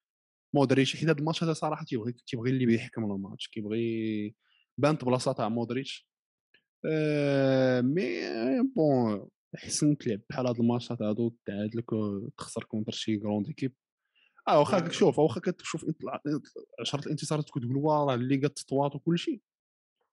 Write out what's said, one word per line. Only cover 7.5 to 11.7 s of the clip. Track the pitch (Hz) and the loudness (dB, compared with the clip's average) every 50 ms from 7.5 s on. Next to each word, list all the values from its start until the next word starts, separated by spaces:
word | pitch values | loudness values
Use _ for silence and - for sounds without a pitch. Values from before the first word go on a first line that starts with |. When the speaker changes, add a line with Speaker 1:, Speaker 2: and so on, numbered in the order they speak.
| 135 131 131 127 127 127 | 4 4 4 4 4 4
Speaker 1:
مي | 123 127 143 180 220 254 - 90 - - 71 - 226 254 269 254 240 269 262 | 2 2 2 0 0 -2 -2 -4 -4 -4 -4 -2 0 0 2 2 0 0 2
بون، | 220 160 151 139 127 120 110 104 98 127 - _ _ _ _ - | 2 4 4 4 4 4 2 0 -2 -6 -10 _ _ _ _ -18
احسن | - - - - - 156 151 147 | -16 -10 -8 -2 2 2 2 2
تلعب | - - - 107 101 - _ | 2 0 -4 -4 -4 -6 _
بحال | - - 123 | -6 -4 -2
هاد | 123 120 117 | -2 0 2
الماتشات | 117 117 120 117 117 - 120 117 107 | 2 2 2 0 -2 -4 -6 -4 -2
هادو، | 104 107 113 117 117 117 _ _ | -2 0 0 0 -2 -2 _ _
تعادلك | - 104 101 104 107 | -8 -6 -4 -4 -4